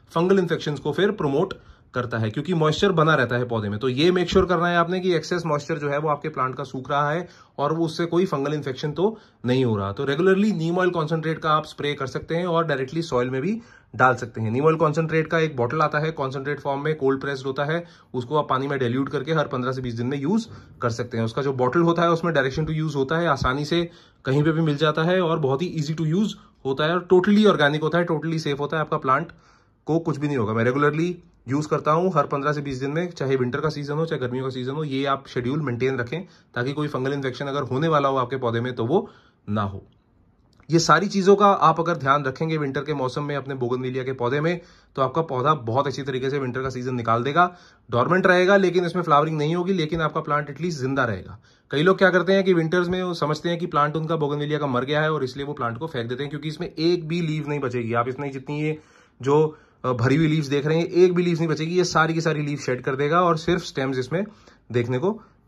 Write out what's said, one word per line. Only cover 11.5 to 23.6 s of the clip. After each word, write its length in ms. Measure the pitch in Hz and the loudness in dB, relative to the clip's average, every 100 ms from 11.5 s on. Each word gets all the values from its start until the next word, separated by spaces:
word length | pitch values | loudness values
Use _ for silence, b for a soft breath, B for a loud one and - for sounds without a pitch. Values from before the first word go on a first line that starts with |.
आप 140 | 156 | 0
स्प्रे 300 | 151 - 147 | 0 -6 -6
कर 120 | 139 131 | -4 -6
सकते 300 | 151 127 165 | -6 -4 -4
हैं 100 | 180 | 0
और 200 | 165 160 | 0 0
डायरेक्टली 360 | 131 131 165 | -2 -2 -4
सॉइल 280 | 160 123 127 | -2 0 0
में 120 | 131 | -2
भी 180 | 160 226 B B B 110 | -2 -4 B B B 2
डाल 180 | 127 | 4
सकते 260 | 117 110 113 | 4 -4 -4
हैं। 100 | 110 | -2
नीम 140 | 123 | 2
ऑयल 120 | 156 160 | 4 4
कॉन्सेंट्रेट 500 | 156 151 160 160 156 | 2 2 0 0 0
का 120 | 165 | 0
एक 180 | 160 131 | 0 -2
बॉटल 260 | 117 156 | -2 0
आता 160 | 151 151 | 0 0
है, 120 | 160 | -2
कॉन्सेंट्रेट 500 | 156 135 135 135 139 | -4 -6 -4 -6 -6
फॉर्म 200 | 143 139 | -4 -4
में, 140 | 156 156 | -4 0
कोल्ड 240 | 135 135 | 0 0
प्रेस्ड 260 | 139 139 135 | -2 -6 -6
होता 180 | 135 | -4
है, 200 | 143 170 170 B B | -2 -4 -6 B B
उसको 220 | 123 117 151 | -8 -2 -2
आप 120 | - | 0
पानी 200 | 131 139 | -2 0
में 100 | 139 | -2
डाइल्यूट 300 | 120 131 135 | 0 0 -2
करके 240 | 147 156 | -4 -2
हर 140 | 160 139 | -2 0
पन्द्रह 260 | 127 123 | -2 -4
से 100 | 131 | -4
बीस 120 | 123 | -6
दिन 120 | 113 123 | -4 -4
में 120 | 143 | -2
यूज़ 300 | 143 220 226 B B - | 0 0 -2 B B -6
कर 80 | 120 | -4
सकते 260 | 113 113 117 | -4 -6 -4
हैं। 80 | |
उसका 180 | 113 143 | -2 -2
जो 100 | 139 | -2
बॉटल 280 | 127 127 175 | 0 2 4
होता 220 | 170 170 | 4 4
है 80 | 170 | 2
उसमें 220 | 165 175 | 2 2
direction 380 | 143 131 139 156 | 0 0 -2 -2
to 140 | 156 | -2
use 120 | 156 139 | -2 -2
होता 220 | 135 160 | 0 0
है, 80 | 170 | 0
आसानी 380 | 139 131 139 | 0 0 -2